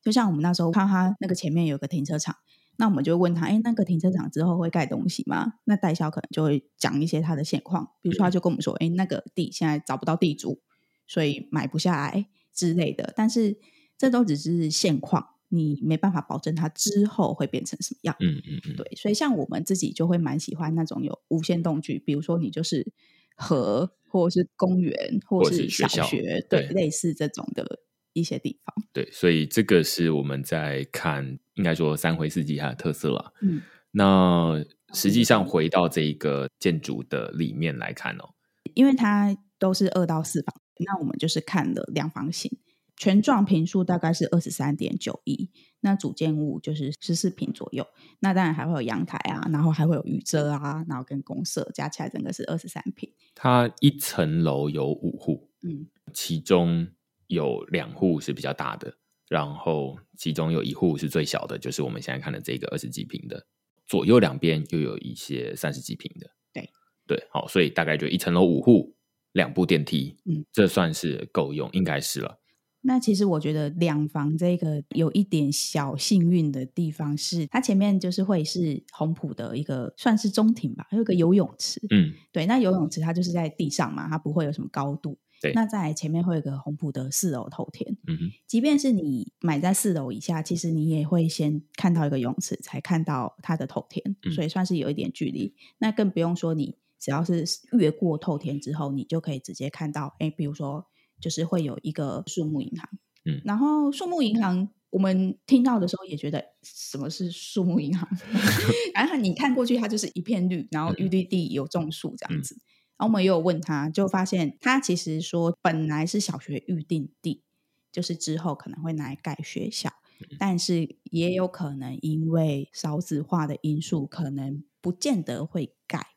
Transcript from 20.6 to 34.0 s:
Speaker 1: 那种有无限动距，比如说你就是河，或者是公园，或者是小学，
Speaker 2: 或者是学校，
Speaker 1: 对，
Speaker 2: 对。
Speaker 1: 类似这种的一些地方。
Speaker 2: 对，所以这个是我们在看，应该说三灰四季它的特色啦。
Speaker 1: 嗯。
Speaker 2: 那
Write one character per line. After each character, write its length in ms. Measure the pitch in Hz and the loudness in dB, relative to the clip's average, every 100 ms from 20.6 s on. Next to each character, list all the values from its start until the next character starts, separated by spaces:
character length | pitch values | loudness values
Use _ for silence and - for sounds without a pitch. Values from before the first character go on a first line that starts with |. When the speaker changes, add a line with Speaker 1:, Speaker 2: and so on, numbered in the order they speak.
| 156 | -2
Speaker 1:
那 100 | 160 | 0
种 180 | 160 - | -2 -2
有 200 | 147 - _ | -6 -6 _
无 140 | 165 | -2
限 200 | 156 175 | 0 0
动 180 | 165 151 | 0 -2
距， 180 | - 123 | -2 -6
比 120 | - | -2
如 80 | 147 | -4
说 180 | 156 170 | 0 0
你 120 | 165 | 0
就 120 | 160 | -4
是 300 | 170 156 - _ _ _ _ _ | -2 -2 -4 _ _ _ _ _
河， 560 | - 147 101 107 180 _ _ | 0 0 2 0 0 _ _
或 200 | 190 175 | 2 2
者 120 | 175 | 4
是 80 | 180 _ | 0 _
公 240 | 185 185 | 2 2
园， 400 | 175 - - 214 - | 2 -2 -2 -4 0
或 180 | 185 | 4
者 100 | 180 | 4
是 140 | 170 - | 4 0
小 180 | - - | 0 0
学， 160 | - | 0
Speaker 2:
或 60 | 78 | 0
者 0 | |
是 20 | |
学 320 | - - 87 | 0 -2 -2
校， 40 | - | 2
Speaker 1:
对， 180 | 190 143 | 0 2
Speaker 2:
对。 20 | |
Speaker 1:
类 180 | 180 165 | 0 0
似 240 | 156 175 | 0 -2
这 140 | 151 151 | 0 -4
种 180 | - - | -4 -10
的 260 | - - - _ _ _ | -8 -8 -10 _ _ _
一 100 | - | -2
些 140 | 165 - | -2 -2
地 200 | - - | -6 -8
方。 100 | - - 214 | -10 -8 -6
Speaker 2:
对， 160 | - - | -4 -6
所 180 | - 90 | 2 4
以 160 | 82 73 | 6 4
这 160 | - | 2
个 220 | 101 92 | 6 6
是 260 | 78 - 85 | 6 2 2
我 120 | 76 | 2
们 200 | 71 69 | 0 -4
在 420 | 69 80 76 69 69 | -2 -2 -2 -4 -6
看， 480 | - 85 71 69 65 _ | -4 -2 -2 -4 -10 _
应 80 | - | -2
该 120 | 90 | 0
说 220 | 80 78 76 | 2 2 2
三 200 | 82 82 | 2 2
灰 120 | 78 | 0
四 160 | 87 | -2
季 120 | 76 71 | -2 -2
它 120 | 71 | -4
的 40 | |
特 180 | - - | -4 -4
色 180 | - - | -2 -2
啦。 200 | 64 - _ | -2 -4 _
Speaker 1:
嗯。 200 | 196 160 - - _ | 0 0 -6 -20 _
Speaker 2:
那 720 | 101 | 4